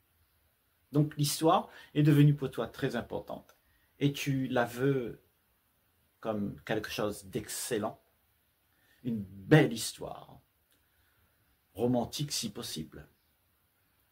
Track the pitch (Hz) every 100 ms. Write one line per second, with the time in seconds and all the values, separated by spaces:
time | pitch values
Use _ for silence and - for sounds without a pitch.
0 | _ _ _ _ _ _ _ _ _ 147
1 | 147 147 147 - 160 196 - - - 147
2 | 151 143 147 143 131 - 113 - 131 113
3 | - 98 - - - _ _ _ _ _
4 | 143 143 143 135 127 123 117 120 139 135
5 | 110 - _ _ _ _ _ _ _ _
6 | _ _ 113 107 98 - - 110 - -
7 | 107 101 95 110 107 - - 110 107 -
8 | _ _ _ _ _ _ _ _ _ _
9 | 123 110 95 98 95 151 120 113 - -
10 | - - - - _ _ _ _ _ _
11 | _ _ _ _ _ _ _ 95 123 123
12 | 113 - 143 - 120 120 120 156 78 78
13 | - _ _ _ _ _ _ _ _ _
14 | _